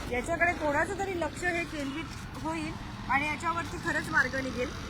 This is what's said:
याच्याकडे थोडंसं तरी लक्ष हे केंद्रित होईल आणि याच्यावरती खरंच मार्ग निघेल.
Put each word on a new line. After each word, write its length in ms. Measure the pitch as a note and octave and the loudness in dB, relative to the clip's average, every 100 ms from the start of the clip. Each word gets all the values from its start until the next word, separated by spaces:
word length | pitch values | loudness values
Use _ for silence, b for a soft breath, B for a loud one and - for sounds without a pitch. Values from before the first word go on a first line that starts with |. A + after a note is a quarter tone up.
| - | -2
याच्याकडे 400 | B3 C4+ E4 E4+ | -2 0 4 4
थोडंसं 460 | E4+ D4+ C#4+ E4+ F#4+ | 4 2 4 2 0
तरी 220 | G4 F4+ | -2 0
लक्ष 240 | D4+ - | -2 0
हे 200 | F4+ E4+ | 0 0
केंद्रित 400 | D#4 D4+ C4+ C#4+ E4 - - - | 0 -2 -2 -4 -6 -8 -8 -6
होईल 300 | D4 E4 D#4 E4 - - - | -4 -2 -4 -6 -8 -6 0
आणि 160 | C4+ D4 | 2 2
याच्यावरती 500 | D4 E4+ E4 - F4 | 0 0 0 -2 -2
खरंच 320 | E4+ D4+ F4+ | 0 0 2
मार्ग 280 | D#4 B3+ C4+ | 4 4 0
निघेल. 340 | C4 A#3+ C4+ - | -2 -2 -2 -4